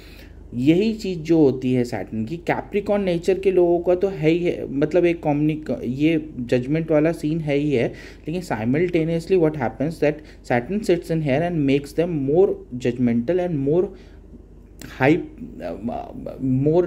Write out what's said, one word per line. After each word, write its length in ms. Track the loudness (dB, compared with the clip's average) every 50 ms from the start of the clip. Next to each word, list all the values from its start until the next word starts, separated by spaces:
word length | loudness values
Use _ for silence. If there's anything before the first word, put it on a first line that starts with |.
| -20 -20 -20 -20 -20 -20 -20 -20 -18 -12 -6
यही 380 | -2 2 4 4 4 4 0 0
चीज़ 240 | -2 -4 -6 -6 -4
जो 200 | 0 2 4 4
होती 340 | 4 4 4 0 -2 0
है 100 | 0 0 0
सैटर्न 400 | 0 -4 -6 -6 -6 -6 -6 -6
की, 120 | -6 -6
कैप्रिकॉर्न 640 | -6 -4 -4 -2 -2 -4 -4 -4 -4 0 0 0 0
नेचर 360 | 0 0 -2 -2 0 0 0 2
के 120 | 2 2
लोगों 280 | 4 4 4 4 2 2
का 140 | 2 2 2
तो 140 | 2 2 -2
है 220 | -2 0 2 2
ही 140 | 2 2 0
है, 220 | -2 -2 -4 -4 -4
मतलब 340 | -2 0 0 2 2 2 2
एक 180 | 2 0 0
कम्युनिक-, 480 | 0 0 0 2 2 0 0 -2 -4 -6 -6 -4 -4
ये 320 | -4 -2 0 2 2 2 0 -2 -4 -10 -8
जजमेंट 500 | -4 0 0 0 0 0 -2 -2 0 2
वाला 220 | 2 4 4 2
सीन 280 | 0 -2 -4 -4 -4 -2
है 160 | -2 0 0
ही 160 | 0 0 2
है, 160 | 2 2 0 0 -4 -8 -18 -20 -18 -14 -10 -8
लेकिन 140 | -6 -6
simultaneously 1000 | -4 -4 -4 -2 0 0 0 2 0 0 0 0 0 0 -2 -2 0 2 2 4 4
what 180 | 2 2 0
happens 400 | -4 -4 -2 -2 -4 -4 -2 0
that 260 | 0 0 0 -2 -8 -20 -20 -12 -4 -2
Saturn 360 | 0 0 0 -2 -4 -2 0 0
sits 260 | 0 0 0 -2 -2
in 100 | -2 0 0
here 140 | 0 0 0 0
and 180 | 0 0 2 2
makes 280 | 2 2 0 -2 -2 -2
them 220 | -2 0 0 -2 0 2
more 260 | 4 4 4 4 2 -2 -8 -12 -8
judgmental 720 | -2 -2 -2 0 2 2 2 2 2 0 0 0 0 0 0
and 200 | -2 0 0 2
more 200 | 2 2 2 0 -4 -12 -20 -20 -20 -20 -20 -20 -20 -20 -20 -20 -20 -20 -20 -20 -20 -18 -18 -10 -2 2
high, 180 | 4 4 4 4 0 -6 -12 -16 -16 -16 -14 -12
uh, 760 | -10 -10 -8 -8 -8 -6 -6 -8 -8 -10 -12 -12 -12 -12 -8 -4
more 420 | -2 0 2 2 4 4 4 4 2